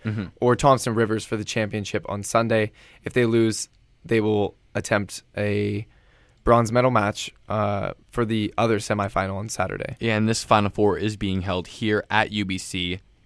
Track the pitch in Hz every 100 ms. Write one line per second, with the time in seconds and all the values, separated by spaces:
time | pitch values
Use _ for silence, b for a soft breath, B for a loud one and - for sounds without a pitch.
0 | 110 107 92 - 123 120 143 131 127 110
1 | 110 110 - 113 104 - 107 110 98 104
2 | - 104 101 117 117 113 107 b b b
3 | - - 117 117 113 107 - _ _ _
4 | - 113 107 104 98 - _ - - 107
5 | 101 - - - 104 104 104 101 107 b
6 | b b b b - 117 113 120 127 120
7 | 101 - - - - 104 104 101 - -
8 | _ - 113 113 104 - 113 107 - 104
9 | 98 - 95 98 110 - 95 - - -
10 | 113 110 110 113 - 110 101 - 104 85
11 | 101 104 101 95 92 92 85 - 110 107
12 | - 104 110 104 98 95 - 95 90 90
13 | - _